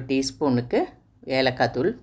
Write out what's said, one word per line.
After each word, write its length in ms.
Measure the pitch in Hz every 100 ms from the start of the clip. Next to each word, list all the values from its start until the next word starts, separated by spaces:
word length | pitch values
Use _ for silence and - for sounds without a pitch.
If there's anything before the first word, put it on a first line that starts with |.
டீஸ்பூனுக்கு 800 | 127 135 131 - 143 123 120 233 359 - _ _ - 135
ஏலக்காய் 380 | 131 131 120
தூள் 180 | 123 170 233